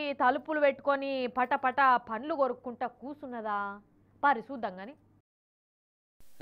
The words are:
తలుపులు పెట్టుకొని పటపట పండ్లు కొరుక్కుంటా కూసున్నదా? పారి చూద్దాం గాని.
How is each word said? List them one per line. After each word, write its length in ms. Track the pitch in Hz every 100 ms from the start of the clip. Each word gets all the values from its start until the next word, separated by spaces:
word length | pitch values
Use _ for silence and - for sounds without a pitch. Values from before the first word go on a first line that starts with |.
| 294 277
తలుపులు 380 | 254 277 294 311 285
పెట్టుకొని 480 | 277 285 277 277 269 247 -
పటపట 420 | 254 277 262 254 269 247 -
పండ్లు 260 | 220 285 320
కొరుక్కుంటా 480 | 262 247 254 233 240 -
కూసున్నదా? 580 | 240 294 277 240 214 208 202 202 - _ _ _
పారి 180 | 285 247 220
చూద్దాం 240 | 269 220 185
గాని. 160 | 202 302 _ _ _ _ _ _ _ _ _ _ _ _ - -